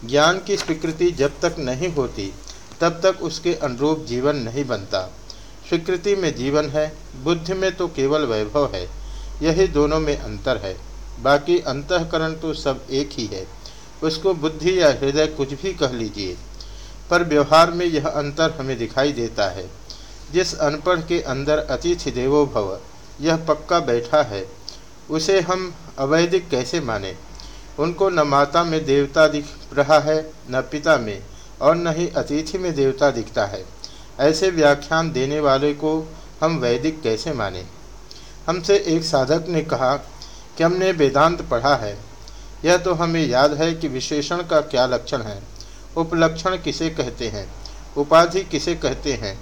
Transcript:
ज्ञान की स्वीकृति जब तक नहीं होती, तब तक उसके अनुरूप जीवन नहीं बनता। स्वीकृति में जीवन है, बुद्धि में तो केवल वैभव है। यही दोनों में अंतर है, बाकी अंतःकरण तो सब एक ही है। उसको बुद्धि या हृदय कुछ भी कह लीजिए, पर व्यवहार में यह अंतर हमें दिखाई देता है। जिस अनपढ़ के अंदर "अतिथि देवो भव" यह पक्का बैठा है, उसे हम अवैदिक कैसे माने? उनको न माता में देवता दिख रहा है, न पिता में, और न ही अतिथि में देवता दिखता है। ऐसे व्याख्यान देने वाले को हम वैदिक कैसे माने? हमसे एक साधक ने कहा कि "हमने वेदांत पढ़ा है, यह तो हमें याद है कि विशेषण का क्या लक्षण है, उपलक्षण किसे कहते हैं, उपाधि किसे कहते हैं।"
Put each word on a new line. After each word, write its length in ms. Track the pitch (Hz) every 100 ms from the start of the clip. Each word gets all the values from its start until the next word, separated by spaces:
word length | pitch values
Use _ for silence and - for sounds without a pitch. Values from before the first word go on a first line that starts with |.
| 117
ज्ञान 340 | 139 156 185
की 180 | 180 196
स्वीकृति 540 | - 156 170 160 175
जब 280 | 170 139 143
तक 160 | 175 165
नहीं 340 | 131 131 175
होती, 400 | 143 123 - 98 95 - - - -
तब 200 | 170 165
तक 180 | 190 185
उसके 340 | 165 156 175 160
अनुरूप 500 | 147 120 147 156 131
जीवन 260 | 120 135 147
नहीं 300 | 113 123 135
बनता। 460 | 110 95 98 92 - - - - - -
स्वीकृति 460 | 170 165 180 190 196
में 200 | 175 120
जीवन 340 | 131 147 151
है, 240 | 147 156 156 - 135
बुद्धि 300 | 135 170 165
में 220 | 190 190 180
तो 120 | 175
केवल 340 | - 135 151
वैभव 520 | 143 110 107 147 139
है। 280 | 101 90 - - - - -
यही 260 | 156 165 190
दोनों 320 | 147 147 156
में 180 | 156 147
अंतर 400 | 117 104 135 117
है, 200 | 98 90 - - - -
बाकी 380 | 123 143 147 175
अंतःकरण 760 | - 135 143 180 160 160 160
तो 200 | 160 165
सब 320 | 151 143 127 -
एक 180 | 135 143
ही 120 | - 107
है। 220 | 98 95 - - - - -
उसको 300 | 156 156 190
बुद्धि 480 | 175 151 156 160 185
या 60 | 160
हृदय 400 | 131 139 143 156
कुछ 220 | 156 135
भी 240 | 139 190
कह 160 | 170 139
लीजिए, 480 | 123 110 101 95 87 - - - - - - -
पर 140 | 175
व्यवहार 480 | 175 147 143 156 170
में 140 | 170 175
यह 220 | 156 156
अंतर 440 | 147 143 143 160
हमें 260 | 160 135 123
दिखाई 340 | 113 - 143
देता 380 | 135 117 - 101
है। 200 | 92 92 - - - - - -
जिस 220 | 160 185 -
अनपढ़ 440 | 151 151 147 180
के 220 | 160 170
अंदर 360 | 135 135 143 151
"अतिथि 540 | - 127 170 175 -
देवो 340 | 120 127 147 143
भव" 340 | 117 101 92 - - - -
यह 160 | 147 165
पक्का 420 | 165 147 - 175
बैठा 440 | 139 120 117 151
है, 240 | 135 101 95 - - - - - -
उसे 300 | 156 160 196
हम 340 | 175 185 185 175 - -
अवैदिक 520 | 135 160 170 180 175
कैसे 300 | 127 123 175
माने? 360 | 123 107 95 - - - - - - -
उनको 300 | 156 175 196
न 100 | 175
माता 440 | 147 139 143 156
में 220 | 170 160 143
देवता 420 | 139 139 160 156
दिख 180 | 147 147 - -
रहा 260 | 127 143 156
है, 320 | 143 156 156 - -
न 100 | 131
पिता 360 | 127 151 156 147
में, 260 | 110 98 - - - -
और 140 | 185 175
न 120 | 170
ही 220 | 156 175
अतिथि 480 | - 127 143 156 190
में 180 | 180 143
देवता 360 | 135 135 143
दिखता 340 | 120 107 - 101
है। 200 | 98 92 - - - - -
ऐसे 300 | 139 160 190
व्याख्यान 600 | 170 147 143 - 160 165
देने 280 | 127 135 151
वाले 340 | 147 135 147
को 400 | 147 156 160 156 - - -
हम 140 | 156 165
वैदिक 440 | 123 120 147 156
कैसे 320 | 117 110 165
माने? 320 | 143 101 92 90 - - - - - - - -
हमसे 300 | 175 170 202
एक 260 | 175 160
साधक 420 | 160 147 131 165 165
ने 140 | 170
कहा 340 | 156 127 131 143 - - - - - -
कि 60 |
"हमने 280 | 165 180 190
वेदांत 500 | 175 143 135 160 170
पढ़ा 340 | 170 120 131 139
है, 220 | 107 98 - - - - - - 156
यह 120 | 175
तो 160 | 180
हमें 340 | 165 170 165 151
याद 260 | 120 147
है 200 | 147 165
कि 140 | 160 160
विशेषण 560 | 127 127 147 147 170
का 180 | 170 160
क्या 240 | 147 123 127
लक्षण 360 | 123 - 139
है, 220 | 107 101 - - - - - -
उपलक्षण 600 | 165 165 165 160 185 185
किसे 320 | 170 139 165
कहते 380 | 160 127 117 127
हैं, 260 | 104 95 - - - - -
उपाधि 460 | 143 160 170 180
किसे 320 | 196 151 - 165
कहते 380 | 143 139 147
हैं।" 260 | 123 104 95